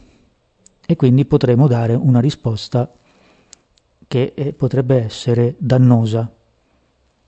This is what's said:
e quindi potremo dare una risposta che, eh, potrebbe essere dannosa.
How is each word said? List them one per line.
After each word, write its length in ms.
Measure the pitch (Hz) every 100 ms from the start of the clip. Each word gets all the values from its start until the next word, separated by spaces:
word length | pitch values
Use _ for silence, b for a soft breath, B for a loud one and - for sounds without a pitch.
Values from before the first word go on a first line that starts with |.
| b b b _ _ _ _ _ -
e 100 | 170
quindi 280 | 131 131
potremo 420 | 139 143 123 120 147
dare 280 | 120 113
una 260 | 120 135 123
risposta 680 | 135 - 117 107 - 120 123 _ b b b b b b b _ _ _ -
che, 260 | 123 131
eh, 180 | - 139
potrebbe 500 | - 131 127 127 131
essere 540 | 110 - 127 120 120 -
dannosa. 760 | 131 127 123 120 113 113 117 _ _ _ _ _ _ _ _ _